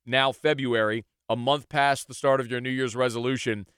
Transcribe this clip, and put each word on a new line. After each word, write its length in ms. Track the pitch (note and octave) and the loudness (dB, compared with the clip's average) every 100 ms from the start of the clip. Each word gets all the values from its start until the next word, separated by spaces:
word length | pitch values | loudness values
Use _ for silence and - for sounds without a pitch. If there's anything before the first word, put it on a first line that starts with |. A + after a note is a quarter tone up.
| - | -2
now 280 | C3 C3+ | 2 2
February, 720 | - D3+ D3 B2+ A#2 G#2+ A2 - _ - | 0 0 0 0 2 2 -2 -6 _ -6
a 80 | A#2 | -2
month 320 | B2 D3 - | 0 -2 -2
past 400 | D3+ C#3 C3+ - | 0 2 0 -4
the 40 | |
start 280 | B2+ C#3 C3+ | -2 2 2
of 100 | A#2+ | 0
your 80 | B2 | -6
New 100 | B2+ | -4
Year's 240 | C3 B2+ | -2 -2
resolution. 720 | A#2 B2+ A#2 B2 C3 B2 G#2 G2 | 0 0 0 -2 -2 -2 -4 -8